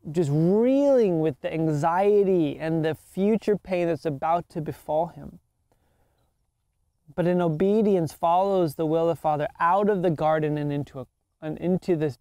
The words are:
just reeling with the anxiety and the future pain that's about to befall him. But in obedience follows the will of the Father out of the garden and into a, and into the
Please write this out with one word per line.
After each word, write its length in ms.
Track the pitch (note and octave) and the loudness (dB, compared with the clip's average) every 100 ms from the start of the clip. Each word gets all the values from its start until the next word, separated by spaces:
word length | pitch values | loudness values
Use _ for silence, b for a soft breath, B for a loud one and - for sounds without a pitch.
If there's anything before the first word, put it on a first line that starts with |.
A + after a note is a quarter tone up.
| F3 | -4
just 200 | D3+ D3 | -2 0
reeling 880 | D3 E3+ G3+ A#3+ C4+ C#4+ C4 G#3 E3 | 2 2 2 4 4 4 4 4 2
with 200 | D#3 C3 | -2 -4
the 120 | F3 | -6
anxiety 1040 | E3 D#3+ D3 E3 F3 G3+ G#3 G3 F#3 D3+ C3+ | -2 -2 0 0 2 2 4 4 2 0 -2
and 260 | D#3+ E3 | -4 -2
the 100 | D#3 | -2
future 640 | D#3 - - G3 A3 - G3+ | -4 -10 -2 0 0 0 -2
pain 320 | - F3+ E3+ | -2 -2 -2
that's 160 | D#3+ | -2
about 440 | D#3+ C3+ D#3+ F3 E3 | -4 -6 -2 -2 -4
to 100 | F3 | -10
befall 460 | D#3 D3 - D#3 E3 | -10 -12 -6 -4 -4
him. 340 | C#3+ C#3+ - _ _ _ _ _ _ _ _ _ _ _ _ _ _ _ _ _ | -8 -20 -20 _ _ _ _ _ _ _ _ _ _ _ _ _ _ _ _ _
But 120 | D3 E3+ | -2 0
in 140 | F3+ | 2
obedience 720 | F3 D3+ F#3+ G#3+ G#3+ F#3+ D#3+ | 0 0 2 2 2 2 0
follows 640 | - E3+ F3 G3 F#3+ E3+ | -2 0 2 2 0 0
the 100 | C#3 D#3+ | -2 -2
will 220 | E3 E3 | 0 0
of 80 | D#3 | -2
the 40 | |
Father 280 | D#3 D3+ D3 - | -2 -2 -4 -2
out 300 | E3+ F#3+ G#3 | 0 2 2
of 140 | G3+ | 0
the 80 | F3 | 0
garden 480 | D3+ D#3 D#3 D3+ D3+ | 0 0 0 0 -2
and 120 | D3 | -4
into 300 | C#3+ C#3 C#3 | -4 -6 -12
a, 60 | B2 _ _ _ | -16 _ _ _
and 160 | D#3 D#3 | -12 -6
into 400 | E3+ F#3 - E3 | -2 -2 0 -2
the 200 | D3+ - | -2 -6